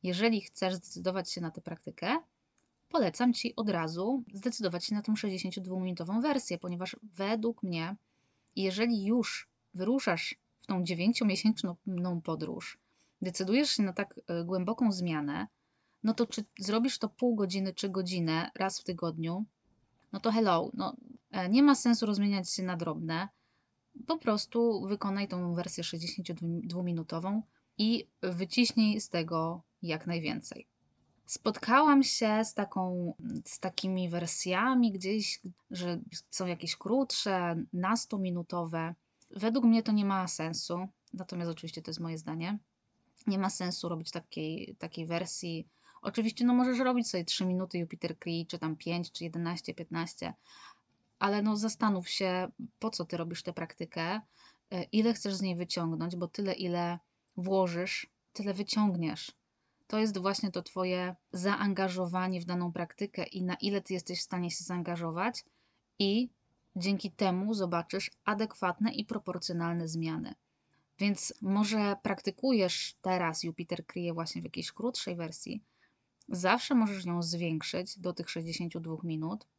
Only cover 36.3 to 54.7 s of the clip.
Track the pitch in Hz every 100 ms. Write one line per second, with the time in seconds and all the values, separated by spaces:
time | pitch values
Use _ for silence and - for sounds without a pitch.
36.3 | - 185 170 170 - 190 240 269 - -
37.3 | 185 175 170 - 175 180 226 - 202 185
38.3 | 175 170 175 165 165 165 170 _ _ _
39.3 | - 214 233 240 226 220 214 202 196 180
40.3 | - 160 165 - 175 190 _ _ - 180
41.3 | 180 170 160 165 160 165 160 165 160 160
42.3 | 160 165 208 _ _ _ _ _ _ -
43.3 | 196 190 - 180 175 170 165 165 170 160
44.3 | - 156 160 - - 170 - 165 170 175
45.3 | - 175 165 - _ _ - - - 226
46.3 | - 240 247 254 240 254 247 233 185 170
47.3 | - 185 180 185 175 165 - 165 160 -
48.3 | 165 165 160 160 156 - 175 170 - 170
49.3 | 170 165 175 - - 165 165 170 - -
50.3 | - _ - - - _ _ _ _ 196
51.3 | 202 208 208 214 - 220 190 180 - 190
52.3 | 180 185 - - _ 220 - 165 170 170
53.3 | 170 - 170 165 - 165 - 165 208 -
54.3 | _ - _ _